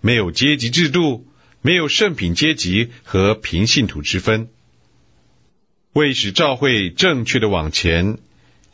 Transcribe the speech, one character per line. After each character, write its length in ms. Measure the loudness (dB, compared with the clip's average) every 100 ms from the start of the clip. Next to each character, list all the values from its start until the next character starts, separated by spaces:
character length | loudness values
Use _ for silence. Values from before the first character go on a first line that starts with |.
没 120 | 0
有 160 | 0 0
阶 280 | 0 0 0
级 100 | -2
制 220 | 0 0
度、 360 | 2 0 -2 -10 _ _ _
没 120 | 0
有 140 | 0 0
圣 260 | 0 0
品 200 | 0 -2
阶 200 | 0 0
级 360 | 0 -2 -2 -2 -8
和 300 | -4 0 2
平 320 | 0 -2 -2 0
信 200 | 0 0
徒 160 | -4
之 180 | -6 -4
分。 300 | 0 -2 -4 _ _ _ _ _ _ _ _ _ _ _ _ _ _
为 180 | 0 0
使 180 | 0 -2
教 260 | 0 0 2
会 340 | 2 2 -2
正 340 | 0 0 0
确 140 | -2 0
的 100 | 0
往 240 | 0 -2
前， 460 | -2 0 2 0 -4 _ _ _ _ _